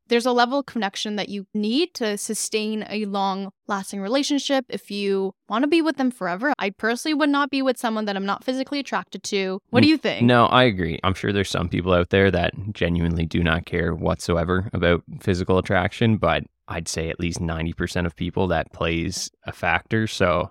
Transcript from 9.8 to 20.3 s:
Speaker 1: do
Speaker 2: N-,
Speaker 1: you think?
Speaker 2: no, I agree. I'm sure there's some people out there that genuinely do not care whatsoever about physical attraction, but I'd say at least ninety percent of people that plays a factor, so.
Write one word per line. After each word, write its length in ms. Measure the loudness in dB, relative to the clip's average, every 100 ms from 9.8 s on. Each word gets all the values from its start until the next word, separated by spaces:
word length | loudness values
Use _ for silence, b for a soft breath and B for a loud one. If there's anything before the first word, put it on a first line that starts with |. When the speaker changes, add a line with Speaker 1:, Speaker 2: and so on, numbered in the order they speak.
Speaker 1:
do 40 | 6
Speaker 2:
N-, 40 |
Speaker 1:
you 60 | 6
think? 240 | 2 2 4
Speaker 2:
no, 220 | 6 6
I 160 | 6
agree. 360 | 4 4 -2 0
I'm 100 | -2
sure 180 | 0 0
there's 200 | 0 0
some 180 | -2 -2
people 240 | -2 2
out 160 | 4 4
there 220 | 4 6
that 220 | 4 0 -2 -8
genuinely 540 | -4 -2 0 0 0 0
do 160 | 0
not 240 | 2 0 -2
care 260 | -2 -2
whatsoever 760 | -2 -2 -2 0 0 2 0 0
about 300 | 0 2 2 0 -10
physical 400 | -2 -2 2 0
attraction, 580 | 2 2 0 2 2 2
but 280 | 2 0 -4 _ -12
I'd 200 | -10 -6
say 220 | -6 -6
at 100 | -4
least 200 | -4 -2
ninety 340 | -4 -4 -6
percent 340 | -4 -4 -2 -4
of 80 | -4
people 320 | -6 -2 0
that 260 | 0 -2
plays 560 | -4 -2 -2 -2 -6 -10 _ -16
a 60 |
factor, 560 | -6 0 -2 0 -2 -2
so. 420 | 0 0